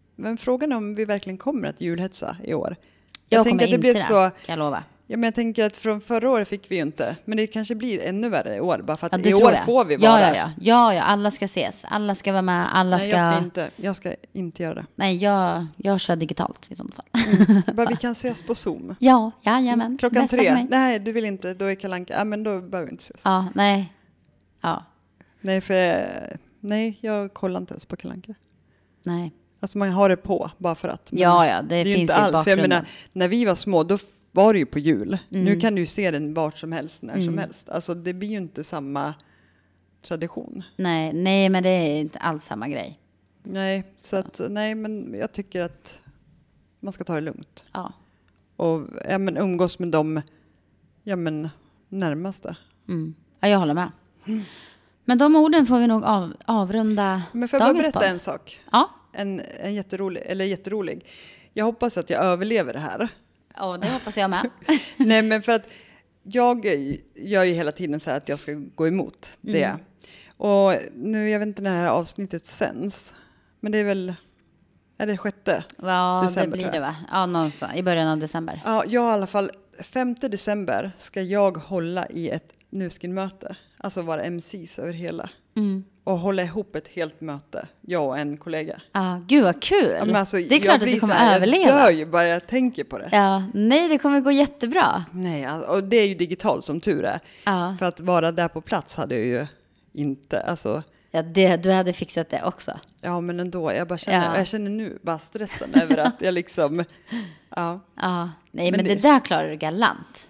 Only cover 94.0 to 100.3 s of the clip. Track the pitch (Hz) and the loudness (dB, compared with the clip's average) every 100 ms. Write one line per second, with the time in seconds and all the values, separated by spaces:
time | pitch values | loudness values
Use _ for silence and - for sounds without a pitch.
94 | 294 285 269 277 285 - 233 339 208 185 | 2 2 4 4 2 0 -2 2 2 0
95 | 160 175 185 151 135 160 131 185 196 226 | -6 -6 -4 -4 -6 -6 -2 -2 2 2
96 | 202 180 170 175 214 127 - 156 - 143 | 2 0 -4 -2 -2 -2 -4 -4 -2 -2
97 | - - - - 202 185 180 185 180 175 | -2 -6 -10 -6 -2 -2 -2 -2 -4 -2
98 | 180 175 165 165 170 160 - 196 - - | 0 2 2 0 -4 -4 -6 -6 -4 -8
99 | 135 123 120 120 147 - _ _ _ - | -4 -2 -2 -2 -6 -12 _ _ _ -6
100 | 147 135 - | -6 -6 -6